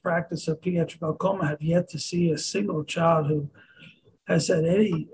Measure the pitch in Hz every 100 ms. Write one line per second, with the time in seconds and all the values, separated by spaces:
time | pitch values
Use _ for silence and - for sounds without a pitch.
0 | 185 170 170 170 - 190 185 175 160 -
1 | 160 156 185 190 151 151 156 175 175 151
2 | - 175 170 151 - 190 202 160 151 175
3 | 165 160 147 151 143 - - - - -
4 | _ _ - 175 147 175 165 190 214 165
5 | 156